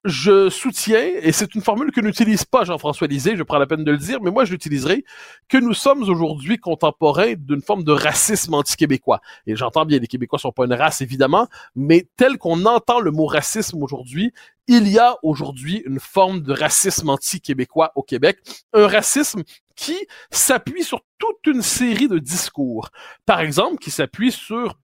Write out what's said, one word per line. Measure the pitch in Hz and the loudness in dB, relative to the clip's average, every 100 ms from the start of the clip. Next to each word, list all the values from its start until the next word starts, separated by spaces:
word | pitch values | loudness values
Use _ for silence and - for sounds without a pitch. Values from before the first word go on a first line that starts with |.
je | 202 135 165 196 190 | -4 0 4 6 4
soutiens, | - 262 - - 220 311 359 | 0 -6 -4 0 2 2 0
et | 160 | 0
c'est | - 208 | 0 -2
une | 220 | -2
formule | - 214 285 | -2 0 0
que | 254 | 0
n'utilise | 214 - 220 208 | -2 2 2 2
pas | - 254 | 2 2
Jean-François | 180 160 147 143 156 | 2 -2 -4 -2 -2
Lisée, | 139 147 214 | 0 -2 -2
je | |
prends | 151 151 | 0 0
la | 139 | 2
peine | 156 | 0
de | 151 | 0
le | 147 | 0
dire, | 156 262 | -2 -4
mais | 185 | -2
moi | 214 226 | 0 0
je | |
l'utiliserai, | 180 156 143 131 220 - - - - _ | -2 -4 -4 0 -2 -4 -20 -20 -20 _
que | 262 | 2
nous | 240 202 | 2 0
sommes | 269 277 | 2 2
aujourd'hui | 208 170 160 151 135 240 | 0 0 -2 -4 -4 -4
contemporains | 180 156 156 - 156 143 226 208 | -4 -2 -2 2 0 2 0 -2
d'une | 135 143 | -4 -6
forme | - 208 | -2 -2
de | 151 | 2
racisme | 147 151 - - 208 - 147 | 2 2 0 0 -2 0 -2
anti-québécois. | 143 - 151 135 - 113 - - - | -2 -2 0 0 0 -2 -4 -16 -8
Et | 107 | -6
j'entends | 120 160 156 | -2 -2 2
bien, | 143 | 0
les | 117 | 0
Québécois | 127 123 139 | -6 -4 -4
sont | - | -6
pas | - 123 | -2 -2
une | |
race, | 120 156 - | 2 0 0
évidemment, | 127 131 135 175 240 - - 120 | -6 0 2 2 0 -8 -14 -6
mais | 143 170 185 - | 4 4 2 0
tel | 254 262 | 2 2
qu'on | 170 170 202 | -2 0 2
entend | 233 - 240 | 2 2 0
le | 185 | 0
mot | 156 151 | 0 0
racisme | 156 - 220 - 160 | 0 -2 -6 -6 -6
aujourd'hui, | 139 135 127 143 226 _ - _ - | -8 -8 -10 -4 -6 _ -20 _ 4
il | 240 202 | 4 6
y | 208 | 6
a | 240 247 | 4 2
aujourd'hui | 156 147 143 131 139 202 131 | -4 -4 -6 -10 -8 -8 -6
une | 135 | -8
forme | - 196 190 190 | -4 2 2 0
de | 139 | -4
racisme | 139 151 - 190 - 156 | -2 0 0 0 -2 -2
anti-québécois | 139 - 180 - 135 123 160 160 | -2 -4 -8 -6 -6 -4 0 0
au | - | -2
Québec. | - 123 147 196 - - _ | -6 0 0 0 -12 -20 _
Un | 214 208 | 4 6
racisme | 208 208 277 294 202 160 - _ - | 4 2 0 -2 -6 -12 -18 _ -14
qui | - 349 403 - - | -8 -8 -10 -18 -8
s'appuie | - - 254 - 339 | -2 2 0 -2 -6
sur | 339 349 _ _ | -6 -6 _ _
toute | 440 415 311 | -6 -2 -2
une | 254 | 0
série | - - 247 208 269 | -2 -2 -2 0 0
de | 175 | 0
discours. | 127 175 - - 131 110 - - - - - | -2 -6 -6 -6 -6 -6 -10 -20 -20 -8 -2
Par | 185 | 0
exemple, | 160 147 262 339 | 0 0 -2 -4
qui | - | -8
s'appuie | - 139 - 247 | -6 -6 -2 -2
sur | - - 226 233 - | -2 -8 -6 -6 -10